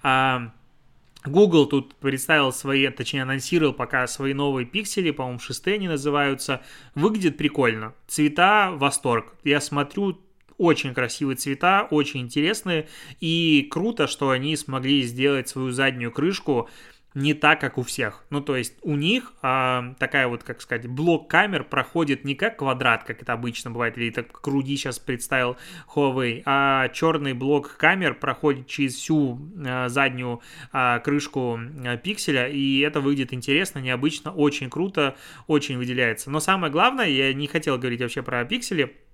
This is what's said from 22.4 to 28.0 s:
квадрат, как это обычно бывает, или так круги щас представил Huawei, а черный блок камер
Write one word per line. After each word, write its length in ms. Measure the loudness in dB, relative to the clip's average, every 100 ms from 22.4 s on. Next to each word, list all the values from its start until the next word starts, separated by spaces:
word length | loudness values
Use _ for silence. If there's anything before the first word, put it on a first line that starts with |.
| -4 -2
квадрат, 460 | -4 0 2 0
как 180 | -2 -10
это 100 | -6
обычно 380 | -4 -4 -6 -8
бывает, 260 | -4 -4 -2
или 140 | -4
так 200 | -4 -8
круги 460 | -10 -2 -2 0 -4
щас 220 | -4 -6
представил 580 | -6 -6 -2 0 0 -4 -14 -20 -4
Huawei, 500 | 0 2 2 -2 -2
а 440 | 2 4 4 2 0
черный 420 | 0 0 0 -2
блок 440 | -2 2 2 0 2
камер 380 | 4 4